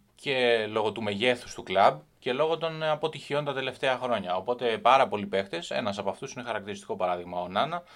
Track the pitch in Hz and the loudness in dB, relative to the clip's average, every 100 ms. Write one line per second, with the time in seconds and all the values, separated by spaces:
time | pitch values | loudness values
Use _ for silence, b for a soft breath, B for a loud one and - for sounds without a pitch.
0 | _ _ 143 131 123 113 107 110 107 107 | _ _ -2 2 4 4 2 0 0 0
1 | 107 101 123 120 - - - 92 117 143 | -4 2 2 2 -4 -14 -2 6 6 4
2 | - _ 127 127 156 160 165 156 156 151 | -6 _ -4 0 0 0 -4 -2 -2 0
3 | 160 151 - 143 143 135 131 - 139 123 | -2 -6 -4 -2 -2 -2 -4 -2 0 0
4 | 127 110 90 92 101 123 123 107 117 135 | 0 -2 0 -2 -2 -2 0 2 6 6
5 | 113 104 98 98 95 170 - - 110 101 | 6 0 -2 -2 -2 -6 -4 -2 -2 -2
6 | 95 95 139 127 120 107 101 101 - 98 | -4 -6 -10 -10 -6 -6 -6 -10 -8 -2
7 | 90 87 87 87 90 101 147 170 b | -2 -2 -4 -6 -2 0 0 -4 b